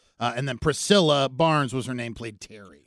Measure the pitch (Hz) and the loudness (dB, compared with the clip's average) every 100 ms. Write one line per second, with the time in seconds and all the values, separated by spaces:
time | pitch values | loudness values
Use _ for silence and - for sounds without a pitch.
0 | _ - 120 117 139 120 160 135 - 202 | _ -6 -4 -4 -6 -2 -2 -2 4 4
1 | 160 143 135 131 160 151 135 127 117 123 | 6 4 2 2 2 4 2 -2 -6 -6
2 | 117 104 117 104 - 107 98 76 | -8 -10 -12 -12 -18 -20 -20 -20